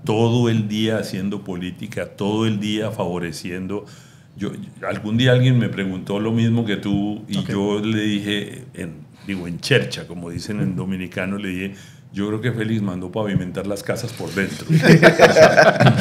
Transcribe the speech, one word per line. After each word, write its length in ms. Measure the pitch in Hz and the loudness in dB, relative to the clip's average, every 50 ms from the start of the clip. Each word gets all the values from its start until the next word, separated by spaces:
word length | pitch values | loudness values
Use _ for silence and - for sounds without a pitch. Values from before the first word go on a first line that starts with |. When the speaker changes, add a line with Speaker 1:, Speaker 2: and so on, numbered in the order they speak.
| - | -4
Speaker 1:
todo 460 | - 107 110 117 117 117 123 120 117 | 0 2 2 4 4 4 2 2 2
el 180 | 117 110 104 | 2 0 0
día 300 | 101 104 107 110 110 110 | -2 -2 -2 0 0 0
haciendo 460 | 104 98 - - 92 95 101 101 98 - | -2 -4 -4 -6 -6 -4 -4 -6 -6 -8
política, 720 | 98 90 87 92 90 85 - 117 - - 95 87 - - | -8 -8 -8 -8 -8 -10 -10 -12 -10 -8 -8 -8 -8 -6
todo 320 | - 101 101 107 107 113 | -4 -2 -2 0 0 0
el 120 | 110 104 98 | 0 0 -2
día 300 | 104 107 107 107 110 107 | -2 -2 -2 -2 -2 -4
favoreciendo. 960 | 107 - 92 87 87 87 87 85 78 - - 90 90 92 95 92 101 104 - - - - - - - - - - - | -4 -4 -4 -4 -4 -4 -6 -6 -8 -10 -10 -10 -8 -8 -6 -6 -8 -8 -10 -12 -18 -20 -20 -20 -20 -20 -20 -20 -12
Yo, 160 | - 98 - - - - - - - 95 95 | -10 -8 -8 -8 -10 -12 -16 -14 -10 -8 -6
algún 280 | 104 98 104 107 113 | -6 -6 -4 -2 0
día 160 | 117 127 127 123 | 2 4 4 6
alguien 260 | 127 127 131 127 117 | 6 6 4 4 4
me 100 | 107 95 | 2 0
preguntó 500 | 87 95 98 95 95 90 - - 98 104 | -2 -4 -4 -4 -6 -6 -6 -6 -4 -2
lo 120 | 107 113 | -2 0
mismo 340 | 113 113 113 113 117 117 110 | 0 2 2 2 2 0 0
que 120 | 101 98 | -2 -4
tú 460 | 95 - 101 101 101 101 104 107 107 - | -4 -2 -2 -2 -2 -2 -4 -6 -8 -8
y 100 | - 101 | -6 -6
Speaker 2:
Ok. 120 | 98 92 - | -6 -4 -4
Speaker 1:
yo 300 | 98 98 98 104 101 104 | -2 -2 -2 0 -2 -2
le 220 | 104 110 110 107 | -2 -2 -2 -2
dije, 640 | 104 107 104 101 101 101 104 101 101 - - - - - - | 0 -2 -2 -2 -2 -4 -4 -4 -6 -8 -12 -14 -16 -14 -12
en, 320 | 85 87 82 78 73 76 - - - - | -12 -10 -10 -12 -14 -18 -20 -20 -14 -10
digo, 200 | 98 98 90 87 | -8 -8 -6 -6
en 120 | 87 82 78 | -8 -10 -8
chercha, 480 | - - 127 - - - - 87 82 | -2 0 0 2 0 -2 -8 -12 -12
como 240 | 85 87 90 87 85 | -12 -12 -12 -12 -10
dicen 300 | 87 87 - 107 104 104 | -10 -10 -8 -8 -6 -4
en 140 | 101 95 90 | -4 -4 -4
dominicano, 640 | 90 92 95 95 92 92 87 - 98 92 98 101 | -4 -6 -6 -6 -6 -8 -8 -6 -6 -6 -4 -6
le 120 | 101 101 95 | -6 -6 -6
dije, 260 | 90 92 95 98 98 - - - - - - - | -6 -6 -8 -8 -10 -14 -20 -20 -20 -20 -20 -12
"Yo 160 | - 95 101 | -8 -6 -4
creo 140 | 107 107 110 | -4 -4 -4
que 100 | 123 123 | -4 -4
Félix 300 | 107 110 107 107 113 107 | -4 -2 -2 -2 -2 -2
mandó 300 | 101 92 90 92 92 90 | -2 -4 -6 -6 -8 -8
pavimentar 560 | 92 110 107 101 95 92 92 90 - 95 92 | -6 -4 -2 -2 -2 -2 -2 -4 -6 -6 -6
las 160 | 101 101 - - | -6 -6 -6 -6
casas 280 | - 101 - - - - | -6 -6 -6 -8 -10 -10
por 200 | - 90 80 80 | -10 -10 -6 -2
dentro". 320 | 196 196 - - - - | -2 -2 -2 -4 -6 0
Speaker 2:
<laughs> 60 | - 160 | 2 2
Speaker 1:
O 600 | 160 - 185 165 - - 165 - - 170 160 - | 6 8 8 8 10 8 8 8 8 6 6 8
sea, 640 | 160 156 - - - 156 - - - - - 107 - | 8 8 8 8 6 6 6 6 6 6 6 6 6